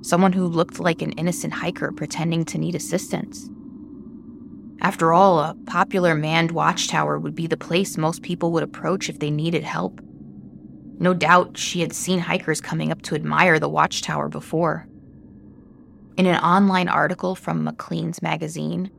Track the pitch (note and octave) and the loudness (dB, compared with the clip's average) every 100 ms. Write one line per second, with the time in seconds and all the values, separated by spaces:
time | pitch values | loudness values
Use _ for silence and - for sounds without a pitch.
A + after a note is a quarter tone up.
0 | - F3 F#3+ F#3 F3+ E3 F3 - E3+ D#3+ | 2 4 4 4 2 2 0 0 -2 0
1 | D#3 - E3+ E3+ D#3+ - E3+ - - D3 | -4 -2 -2 -2 -4 -4 -6 -4 -6 -6
2 | D3+ - E3 E3 D#3+ E3 D#3+ F3 - F3+ | -8 -4 -2 0 -2 -2 -2 -4 -2 -4
3 | - - - - - - - - - - | -2 -6 -6 -12 -16 -16 -16 -16 -16 -16
4 | - - - - - - - - F3 - | -16 -16 -16 -16 -16 -16 -16 -4 -4 2
5 | E3 E3+ G3 E3 D3+ - - F3 G3 F#3+ | 4 8 8 6 2 -6 -4 -2 0 2
6 | F3+ D#3 D#3 E3 E3 E3+ D3+ F3 - D#3 | 4 2 2 2 2 2 0 0 0 0
7 | D3+ D3 D#3 D#3 E3 D#3+ - E3+ G3 - | 0 -2 -4 -6 -4 -4 0 0 0 0
8 | D#3 E3 - F3 E3+ E3 D3 - D#3 F3+ | 0 -2 -6 -2 0 0 -2 -4 -4 -2
9 | - - D3 D3+ E3 E3+ - E3 F3+ - | -4 -4 -2 0 0 0 -2 -4 -4 -6
10 | - - - - - - - - - - | -20 -18 -16 -16 -18 -18 -18 -18 -18 0
11 | E3+ F#3 D3+ F3+ F3+ - - F3 E3 - | 2 4 6 6 6 -4 -4 -2 -2 -4
12 | - F#3 E3+ F3+ E3+ D3+ - D#3+ D#3 D#3+ | 0 0 2 -2 0 -2 -2 -2 0 -2
13 | - D#3 D#3 D3+ F3+ D#3+ D3 D#3 D3+ - | -2 -2 0 4 6 6 4 2 2 0
14 | - D#3 D3 D3+ - D#3+ E3+ - - - | -4 -2 -4 -6 -4 0 0 -2 -8 -20
15 | - - - - - - - - - - | -20 -20 -20 -20 -20 -20 -20 -20 -20 -20
16 | - - F#3 F3+ E3 F#3 G3+ F#3 F3 D#3 | -10 2 4 4 6 6 6 4 2 2
17 | D#3 F3+ F#3 F#3 - E3 D#3 D#3 - E3 | 2 0 -4 -4 -4 -2 -2 -6 -6 -6
18 | E3 E3 E3 D#3 D#3 D#3+ D3+ E3+ F#3 | -4 -4 -4 -4 -4 -6 -6 -4 -6